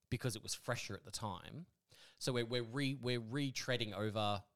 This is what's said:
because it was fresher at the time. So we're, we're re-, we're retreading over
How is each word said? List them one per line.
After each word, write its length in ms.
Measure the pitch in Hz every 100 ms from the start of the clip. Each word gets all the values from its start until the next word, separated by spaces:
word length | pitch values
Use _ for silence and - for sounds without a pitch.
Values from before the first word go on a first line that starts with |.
| -
because 260 | 123 127 101
it 60 |
was 120 | -
fresher 400 | - - 120 -
at 100 | 101
the 60 | -
time. 560 | - 107 85 - 139 175 _ _ - - -
So 140 | -
we're, 140 | 123 113
we're 160 | 123
re-, 360 | 113 127 139 139
we're 200 | 120 123
retreading 720 | 110 139 139 - - 123 107
over 500 | 98 107 107 104 101 -